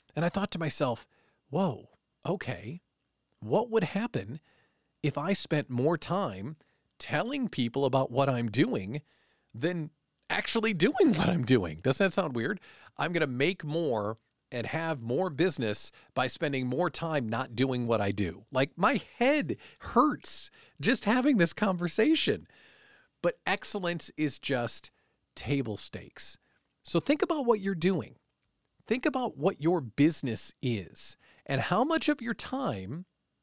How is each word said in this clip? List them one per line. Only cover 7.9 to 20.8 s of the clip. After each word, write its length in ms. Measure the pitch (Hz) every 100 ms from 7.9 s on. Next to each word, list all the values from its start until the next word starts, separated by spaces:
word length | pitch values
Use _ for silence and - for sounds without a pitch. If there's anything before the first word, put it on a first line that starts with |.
| 131 131
what 180 | 120 135
I'm 200 | 123 117
doing 520 | 107 214 233 95 143 - _ _ _ _
than 380 | 113 156 180 151 - _ _ _
actually 440 | 196 - 233 220
doing 400 | 185 196 - 339 165
what 120 | -
I'm 160 | 175
doing?" 380 | 127 123 87 78
Doesn't 240 | 127 131 190
that 80 |
sound 200 | 185 170
weird? 280 | 120 131 214 - - - -
I'm 160 | 151
gonna 160 | 170 147
make 380 | 123 151 190 151
more 520 | 160 160 110 104 113 _ _ _
and 180 | 123 113
have 340 | 160 165 147
more 280 | 113 135 185
business 640 | 139 180 - 113 104 - - _
by 120 | - 127
spending 400 | - 151 135 127
more 220 | 131 175
time 380 | - 165 151 113
not 260 | 113 127
doing 320 | 117 135 127 117
what 140 | 113
I 120 | 101
do. 340 | 98 92 - -
Like, 280 | 131 139 -
my 240 | 202 269 - -
head 400 | 247 302 165 110 - -
hurts 680 | - 233 294 - - - - - -
just 240 | _